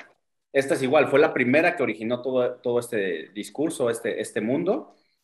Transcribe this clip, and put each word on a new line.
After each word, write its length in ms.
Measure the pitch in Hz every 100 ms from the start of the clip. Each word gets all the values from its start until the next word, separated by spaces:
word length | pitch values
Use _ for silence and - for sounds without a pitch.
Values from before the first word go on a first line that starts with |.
| - _ _ _ _
Esta 220 | 139 135
es 80 | 156
igual, 260 | 131 151 131
fue 120 | 139
la 140 | 156
primera 420 | 151 123 143 170 165
que 80 |
originó 380 | 120 107 110 120
todo, 340 | 135 127 123 -
todo 240 | 123 120
este 500 | 120 110 98 80 76
discurso, 600 | 104 101 - 156 - 123
este, 300 | 113 113 -
este 200 | 110 -
mundo, 540 | 107 139 175 262 - _ _ _